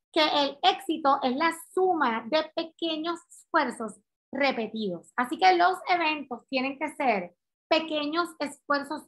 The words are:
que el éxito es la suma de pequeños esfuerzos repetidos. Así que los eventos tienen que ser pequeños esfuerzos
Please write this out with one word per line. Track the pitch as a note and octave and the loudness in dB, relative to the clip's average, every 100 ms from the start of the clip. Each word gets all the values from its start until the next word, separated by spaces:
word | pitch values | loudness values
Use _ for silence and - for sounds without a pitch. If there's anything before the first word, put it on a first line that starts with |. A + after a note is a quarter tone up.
| _ | _
que | E4 | 0
el | D4+ D4 C#4 - | 2 2 -2 0
éxito | F#4 F#4+ - D#4+ C#4+ C#4 | 0 0 -4 -2 2 2
es | B3+ C4 | 0 0
la | E4 E4 - | 0 -2 -6
suma | F#4 F#4 E4 B3+ A3+ A3+ | 0 2 2 0 -2 -2
de | D#4 D#4 E4+ | -2 -2 -6
pequeños | E4 - E4 D#4 D#4+ F4 - | -8 -6 -4 -4 -4 -6 -10
esfuerzos | - _ E4 B3+ A#3 A3 - _ _ - | -20 _ 0 0 -4 -10 -12 _ _ -10
repetidos. | C4+ C#4 A#3 G#3+ A3 G3+ E3 - | -2 0 0 -4 -4 -4 -6 -8
Así | - B3 D#4+ | -4 -4 4
que | F#4 F4 | 6 6
los | F4+ F4+ - | 4 2 0
eventos | F4 D#4+ D4+ - A#3 - | 0 0 -2 -6 -12 -6
tienen | C4 C4+ C#4 | -4 -4 -4
que | D4+ - | -6 -2
ser | C4 G3+ F3 _ _ _ - | 0 0 -2 _ _ _ 0
pequeños | D#4+ D#4+ D4+ D4 E4 E4+ - | 0 0 -4 -2 -2 -4 -4
esfuerzos | C#4+ - - C#4+ C#4 D4+ | -8 -8 -2 -2 -2 -10